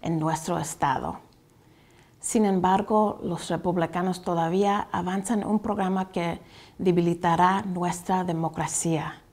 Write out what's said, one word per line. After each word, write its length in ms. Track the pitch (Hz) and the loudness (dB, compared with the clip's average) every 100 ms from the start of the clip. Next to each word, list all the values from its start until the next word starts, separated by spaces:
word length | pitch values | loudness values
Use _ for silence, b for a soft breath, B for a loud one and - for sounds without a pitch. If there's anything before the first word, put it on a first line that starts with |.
en 160 | 165 165 | -2 -2
nuestro 380 | 156 160 - 170 | 0 -2 -2 -4
estado. 600 | 156 - 147 135 69 - - _ _ b b b b b b b | -4 -2 0 0 -2 -8 -14 _ _ b b b b b b b
Sin 260 | - 233 208 | -2 2 4
embargo, 760 | 190 185 190 208 214 214 - | 4 4 2 2 2 2 -2
los 260 | - 170 - | -6 -6 -4
republicanos 720 | 175 185 175 165 180 185 180 | -4 0 0 0 -2 -4 -4
todavía 640 | - 170 165 185 202 202 - | -2 0 0 2 2 0 -2
avanzan 540 | - 175 190 190 226 196 | -4 -2 -4 0 -2 0
un 140 | 208 | 0
programa 500 | 220 202 190 185 190 | 0 -2 0 0 -2
que 320 | - 170 185 B B B B | -2 -2 -4 B B B B
debilitará 800 | 185 175 170 170 175 165 180 196 | 2 4 2 2 2 4 4 4
nuestra 640 | 208 180 175 175 - 185 | -2 -4 -4 -4 -2 0
democracia. 960 | 180 165 165 - 151 - 170 160 156 - - | 0 -2 -2 -4 -4 -2 0 0 -2 -12 -20